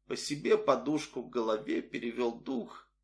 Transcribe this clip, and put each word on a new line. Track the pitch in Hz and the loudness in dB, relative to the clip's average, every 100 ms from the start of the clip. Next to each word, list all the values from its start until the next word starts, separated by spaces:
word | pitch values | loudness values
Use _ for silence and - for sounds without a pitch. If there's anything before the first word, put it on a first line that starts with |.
| _ | _
по | 123 | -6
себе | - 147 - 214 | -4 -2 4 4
подушку | - 127 127 151 - 131 | 6 4 4 -2 -2 -8
к | 117 | -4
голове, | 123 113 107 123 160 | -2 2 0 0 -2
перевел | - 120 117 117 120 117 | -2 -6 -4 0 0 0
дух | - 127 104 - - _ | -4 -4 -4 -12 -20 _